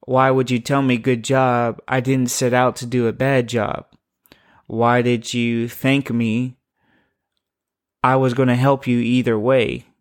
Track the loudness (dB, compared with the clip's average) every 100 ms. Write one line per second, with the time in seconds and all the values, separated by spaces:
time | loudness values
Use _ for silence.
0 | -2 2 2 2 0 -2 0 0 2 0
1 | 0 -2 0 0 2 0 -2 -4 -4 -4
2 | 0 0 -2 -2 0 2 0 -2 -4 -2
3 | -2 0 0 0 0 -2 -4 -6 -12 _
4 | _ _ _ _ _ _ -10 -2 2 2
5 | 2 0 -2 -4 -2 -2 -4 -2 0 0
6 | 0 -2 0 -2 -4 -8 _ _ _ _
7 | _ _ _ _ _ _ _ _ _ _
8 | 0 2 2 2 2 2 2 2 0 0
9 | 0 0 0 0 2 2 2 -4 -12 _